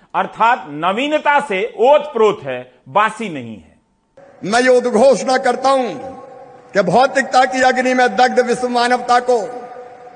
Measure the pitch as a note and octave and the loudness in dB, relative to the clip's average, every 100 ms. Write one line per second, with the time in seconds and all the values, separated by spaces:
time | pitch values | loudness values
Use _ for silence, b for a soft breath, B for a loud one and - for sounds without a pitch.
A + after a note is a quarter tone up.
0 | b E3 F#3+ - A3+ B3 D#3 D3 E3+ G#3 | b -6 -6 0 0 0 -4 -6 -4 -2
1 | C#4+ D4+ D4 C#4+ - F#3+ A3 - A#3+ D4 | -2 -2 0 0 0 -4 -4 0 4 4
2 | D4 A#3 G#3+ - - B2+ B2+ _ - C#3 | 2 0 0 0 -6 -10 -10 _ -6 -2
3 | G#3+ G#3+ A3 D3 A#2 G#2 D#2+ _ _ _ | 0 -2 -10 -10 -12 -16 -20 _ _ _
4 | _ - - - - A#3 B3+ B3 B3 G#3+ | _ -20 -20 -12 -2 0 4 2 2 4
5 | C4+ B3+ C4+ B3+ C4+ A#3+ C4+ C4+ A#3+ D3+ | 4 4 0 0 0 0 0 0 -2 -6
6 | - - - - - - - F#3+ F#3 A3 | -12 -16 -20 -20 -20 -20 -6 -2 2 2
7 | C4 C#4 B3 B3+ C4 C4 B3+ B3 B3+ B3+ | 2 0 0 2 2 2 2 2 0 2
8 | B3 G3+ B3+ A3+ A#3+ A#3 B3 B3 A#3+ B3 | 0 2 2 2 0 -2 -2 -2 0 0
9 | B3 B3 B3 A#3+ F3 - - - - - | 2 0 2 -2 -2 -10 -14 -18 -20 -20
10 | - | -20